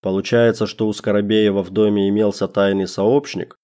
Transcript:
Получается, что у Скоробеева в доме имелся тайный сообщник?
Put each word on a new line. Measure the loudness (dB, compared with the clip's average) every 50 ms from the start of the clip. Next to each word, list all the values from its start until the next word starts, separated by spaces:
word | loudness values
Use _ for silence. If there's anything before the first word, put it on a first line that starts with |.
Получается, | -4 -2 -4 -4 -2 0 2 4 4 4 2 0 -4
что | -6 -4 -4 -2
у | -2 -2
Скоробеева | -4 -4 -2 0 0 0 2 2 2 2 2 0 0 -4
в | -2
доме | 0 0 0 2 2 0 0
имелся | 0 2 2 0 0 0 -2 -6
тайный | -4 0 0 2 2 2 0 -2
сообщник? | -4 -4 -2 0 2 2 2 0 -4 -10 -10 -10 -12 -14 _